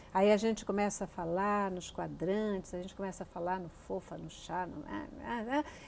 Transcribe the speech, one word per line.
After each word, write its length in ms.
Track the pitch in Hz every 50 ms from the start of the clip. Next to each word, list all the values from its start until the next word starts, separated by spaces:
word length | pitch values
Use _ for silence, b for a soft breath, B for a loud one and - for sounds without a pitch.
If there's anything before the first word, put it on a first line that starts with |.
| B B -
Aí 180 | 185 196 208
a 60 | 214 202
gente 280 | 214 226 220 - -
começa 380 | - 190 208 208 202 - - 202
a 40 | -
falar 600 | - - 175 165 170 185 196 208 208 208 202 190
nos 200 | 185 180 175 -
quadrantes, 840 | - - 170 160 147 147 160 175 196 214 220 214 202 185 180 - -
a 80 | 180
gente 140 | 180 190 -
começa 280 | - 196 190 175 - 185
a 20 |
falar 340 | - - 175 170 180 185 185
no 100 | 175 165
fofa, 480 | - - - - 185 190 - - 170 165
no 120 | 165 156
chá, 360 | - - - - - 180 180
no, 180 | 175 - 151 - -
ah, 180 | - 202 - - - - -
ah, 180 | - 233 240 214 233 269 294
ah, 40 | 294 B B B B